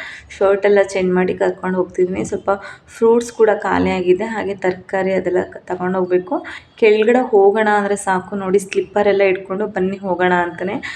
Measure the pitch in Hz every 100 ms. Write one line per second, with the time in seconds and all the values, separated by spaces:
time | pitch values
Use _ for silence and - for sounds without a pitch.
0 | - - - - 196 196 208 202 190 196
1 | 185 180 185 180 190 180 185 185 180 -
2 | 180 190 226 196 - 202 - - _ -
3 | 226 233 233 - 220 202 196 180 185 190
4 | 180 180 226 220 190 196 185 180 - 190
5 | 190 190 185 180 196 - - 180 180 185
6 | 180 180 180 349 - - - - 220 214
7 | 214 247 247 208 196 214 214 208 202 202
8 | - 185 185 202 190 190 185 - 185 208
9 | 208 196 196 180 - 190 208 202 185 196
10 | 196 175 180 180 175 170 185 233 -